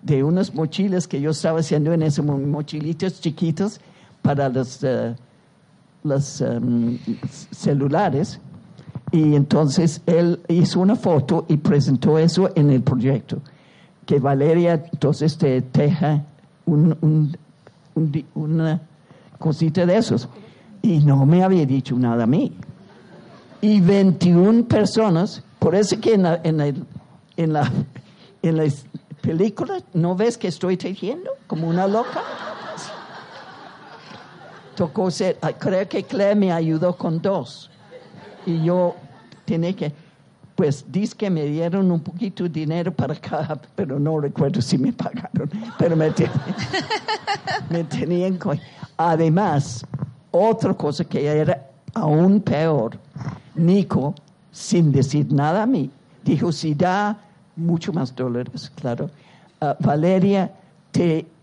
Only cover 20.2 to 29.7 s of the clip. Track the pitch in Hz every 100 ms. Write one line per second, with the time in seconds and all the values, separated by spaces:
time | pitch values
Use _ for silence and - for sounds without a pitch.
20.2 | - - - - - - 233 165 147 139
21.2 | 139 175 185 185 143 135 - 120 123 117
22.2 | 113 156 277 - - - - - - -
23.2 | - - - - 214 214 175 196 196 160
24.2 | 175 170 190 233 240 220 202 - 220 165
25.2 | 170 - - _ - 180 208 220 220 214
26.2 | 180 170 165 160 143 139 - - _ -
27.2 | _ - 160 151 139 - - - - -
28.2 | - _ 165 160 151 143 - - _ 151
29.2 | - 165 214 214 269